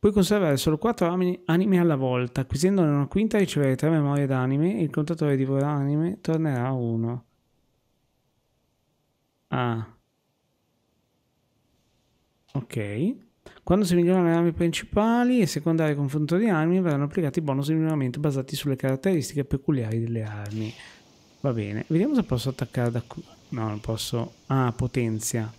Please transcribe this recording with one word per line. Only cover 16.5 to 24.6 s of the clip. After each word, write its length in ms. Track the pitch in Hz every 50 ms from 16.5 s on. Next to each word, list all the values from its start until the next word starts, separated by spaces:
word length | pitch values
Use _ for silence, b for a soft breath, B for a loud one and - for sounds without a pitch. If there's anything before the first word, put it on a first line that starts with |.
| 190 156 156 165 175 190
verranno 240 | 185 175 147 139 143
applicati 360 | 143 151 - 170 143 135 175
bonus 280 | 160 147 135 135 143 143
di 60 | 160
miglioramento 440 | 160 160 160 160 151 135 127 120 139
basati 380 | 147 151 135 135 131 135 -
sulle 180 | 135 - 147 135
caratteristiche 680 | 131 - 135 131 135 - 196 190 160 127 - - 143 135
peculiari 560 | - - 135 - - 151 131 117 107 110 117
delle 240 | 113 117 117 113 110
armi. 500 | 107 107 104 104 104 104 110 110 107 - B B B B B B - _ _ _ _ _ _ -
Va 100 | 143 123
bene. 320 | 113 104 101 104 110 -
Vediamo 300 | - 156 165 196 285 302
se 80 | 254 190
posso 240 | - 131 120 - 139
attaccare 420 | 127 - 135 - - 135 120 120
da 120 | 117 123 -
qui. 220 | - - - - - - - - -
No, 180 | - 123 113 110
non 100 | 104 104
posso. 540 | - - 113 110 - - - 120 117 - - _ _
Ah, 260 | _ 135 135